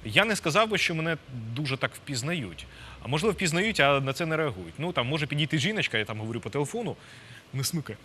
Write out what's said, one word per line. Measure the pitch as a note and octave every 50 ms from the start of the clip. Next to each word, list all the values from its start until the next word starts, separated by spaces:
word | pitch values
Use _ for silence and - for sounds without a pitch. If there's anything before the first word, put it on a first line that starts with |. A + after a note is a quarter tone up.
| -
Я | A2 G#2 D#3+ G3+
не | A3+ G#3
сказав | - - E3+ D3 G3+ A3+ A3
би, | G#3 F3
що | - - E3+
мене | D#3+ D#3+ E3 E3 - - - C3 A#2+ A2 A2 A#2
дуже | C#3 D3+ C3 C3+
так | B2+ C#3+ B2 -
впізнають. | - - - C#3+ A#2+ A#2+ D3+ F3+ E3+ A#2 F2+ D#2+ - - - - - - - - -
А | - A2
можливо, | C3+ D3+ F3 A3
впізнають, | F#3+ - F#3+ E3+ D3+ F3 G3+ A3+ G#3 -
а | C#3 C#3 C#3 C#3
на | C3+ C3+
це | C3 - F3
не | D#3+ D#3
реагують. | D#3 D#3+ C#3+ G2+ F#2 F2+ E2 - -
Ну, | D3+ F3+
там | E3+ C#3 A#2+
може | A#2+ D3+ D#3 D3+
підійти | B2+ D3 D3 D#3 - - D3+
жіночка, | A#2+ F#3+ A3 G3 D#3 - - A2
я | G#2+
там | - A2+ G#2+
говорю | A2 A2 A#2 A#2
по | - A2
телефону, | - C#3+ D3 C3+ - A#3 A#3 D#3 A#2 - - - - - - - - - - -
не | - C3+ C3+
смикає. | - - E3 C3 - G#2 -